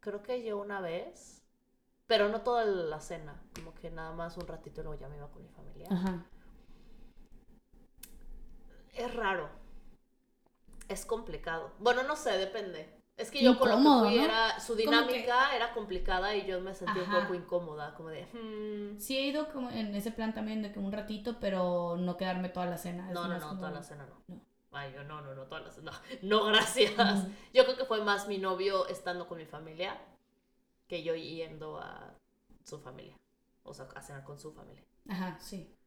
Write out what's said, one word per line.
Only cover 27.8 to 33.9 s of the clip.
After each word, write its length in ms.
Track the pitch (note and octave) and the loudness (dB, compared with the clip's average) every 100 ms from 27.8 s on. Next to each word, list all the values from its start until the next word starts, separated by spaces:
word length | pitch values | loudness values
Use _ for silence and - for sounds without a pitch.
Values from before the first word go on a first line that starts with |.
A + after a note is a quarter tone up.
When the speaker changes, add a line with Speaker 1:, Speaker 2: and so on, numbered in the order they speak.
| C4 | 0
Speaker 1:
fue 180 | G#3+ | 0
más 240 | G#3 G3 G3+ | 2 2 0
mi 80 | G3 | -2
novio 500 | F#3+ F3+ G3 G3 F3+ | 0 2 2 2 0
estando 380 | F#3 F3+ F3 E3+ | -2 -6 -6 -8
con 120 | E3+ | -12
mi 80 | D#3+ | -12
familia 500 | E3 D#3+ D#3 F#3 G3 - - _ _ _ _ _ _ _ | -14 -14 -8 -6 -6 -16 -20 _ _ _ _ _ _ _
que 160 | E3+ | -6
yo 120 | D#3+ | -2
yendo 640 | E3 D3+ E3 D#3+ D#3 D#3 - | -4 -4 -8 -10 -10 -12 -10
a 360 | - - - - _ _ _ - | -12 -14 -18 -20 _ _ _ -20
su 160 | - D3 | -16 -16
familia. 380 | C3+ C3 - - _ _ _ _ | -14 -18 -18 -20 _ _ _ _
O 100 | - | -18
sea, 160 | - C3+ | -16 -14